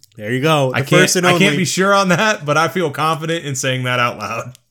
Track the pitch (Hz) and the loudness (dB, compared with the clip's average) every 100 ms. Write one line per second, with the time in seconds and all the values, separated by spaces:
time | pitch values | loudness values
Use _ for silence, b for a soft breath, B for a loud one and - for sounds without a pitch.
0 | _ - 104 127 147 156 135 123 135 - | _ -14 -6 -2 2 2 2 0 2 2
1 | - 185 180 175 151 147 170 - 190 202 | 4 2 2 4 2 2 -2 0 2 2
2 | 190 175 220 208 147 147 160 180 165 131 | 2 2 0 -2 -2 0 0 0 -4 -2
3 | 156 160 160 170 147 135 131 127 127 123 | -2 -2 -4 -6 -6 -6 -4 -4 -2 0
4 | 120 101 101 113 117 123 _ | 0 -2 -8 -8 -10 -16 _